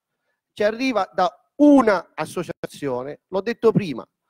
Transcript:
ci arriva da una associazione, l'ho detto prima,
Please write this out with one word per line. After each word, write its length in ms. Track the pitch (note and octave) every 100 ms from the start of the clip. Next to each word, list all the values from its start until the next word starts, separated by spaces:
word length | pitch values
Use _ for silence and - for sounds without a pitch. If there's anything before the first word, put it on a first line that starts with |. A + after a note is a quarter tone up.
| _ _ _ _ _
ci 100 | -
arriva 460 | G#3+ A3+ C4+ G#3+ F#3+
da 160 | - F3+ _ _ -
una 540 | D4 C#4 A3 F3+ - -
associazione, 1040 | D#3 F#3 E3+ - - - C#3+ B2 C3+ D3 -
l'ho 140 | F#3+
detto 300 | G3 A#3 A3+
prima, 340 | F#3 F#3 A2+ - _